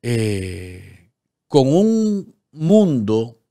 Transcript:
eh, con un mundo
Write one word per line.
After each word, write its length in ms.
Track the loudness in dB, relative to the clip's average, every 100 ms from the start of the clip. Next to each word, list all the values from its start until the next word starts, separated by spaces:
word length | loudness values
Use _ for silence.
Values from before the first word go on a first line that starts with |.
eh, 1040 | -4 -2 -2 -4 -8 -12 -14 -18 -20 -20 _ _ _ _ _
con 260 | 2 4
un 600 | 2 2 0 -2 -4 -8 _ _
mundo 880 | -6 2 4 4 0 0 -2 -4 -12 _